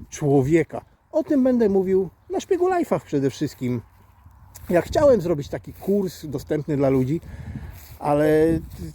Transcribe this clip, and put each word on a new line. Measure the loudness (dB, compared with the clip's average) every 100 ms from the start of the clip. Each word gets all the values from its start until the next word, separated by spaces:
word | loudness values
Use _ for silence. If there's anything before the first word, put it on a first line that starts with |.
| -16
człowieka. | -4 2 4 4 2 0 -6 -14 _ -6
O | -4
tym | 0 2
będę | 4 4 4
mówił | 2 2 0 0 _ -8
na | -6
Szpiegu | -2 0 2
Life'ach | 0 0 -2 -2
przede | -2 -2
wszystkim. | -2 -8 -6 -4 -4 -8 _ _ _ -20 -20 -20 -16 0
Ja | 0
chciałem | 2 4 4 4
zrobić | 2 -4 -4
taki | -10 -12
kurs | -10 -2 -2 -2 -8 -10
dostępny | -8 -4 -4 -2 0
dla | 2
ludzi, | 2 0 -4 -6 -16 -12 -12 -14 -18 -18 -8
ale | -2 2 4 4 4 0 -4 -14 -14